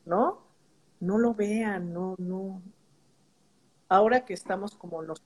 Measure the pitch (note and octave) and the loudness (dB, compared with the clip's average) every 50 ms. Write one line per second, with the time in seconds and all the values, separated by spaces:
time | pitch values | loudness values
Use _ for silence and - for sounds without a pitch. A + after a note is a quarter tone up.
0 | - E3 F3 G3+ B3+ F4 G#4 - - _ _ _ _ _ _ _ _ _ _ - | -4 0 2 2 4 2 0 -4 -12 _ _ _ _ _ _ _ _ _ _ -6
1 | F3+ F3+ G3+ A3 A#3 A#3+ A3+ G#3+ G#3 G#3 G#3+ A3 A3+ G#3+ G3+ F#3 F3 F3 E3+ E3+ | -2 0 2 4 4 2 2 0 0 0 0 0 0 -2 -2 -4 -4 -6 -6 -6
2 | F#3 F#3 F#3 F#3 F3+ F3+ F#3 F#3+ F#3+ F#3+ F#3+ F#3 F3+ F#3+ - _ _ _ _ _ | -6 -6 -6 -6 -6 -6 -6 -6 -6 -8 -10 -12 -14 -18 -20 _ _ _ _ _
3 | _ _ _ _ _ _ _ _ _ _ _ _ _ _ _ _ _ - F#3 G3 | _ _ _ _ _ _ _ _ _ _ _ _ _ _ _ _ _ 4 6 6
4 | G#3+ A3 B3 B3+ B3 - F#3+ F3 - - F#3+ G3 G3 G#3+ - - - F3 E3 D#3+ | 6 6 4 2 0 -2 -12 -10 -6 -6 -6 -4 -6 -8 -10 -12 -14 -12 -10 -10
5 | D#3+ D#3+ D#3+ - - | -8 -8 -10 -12 -12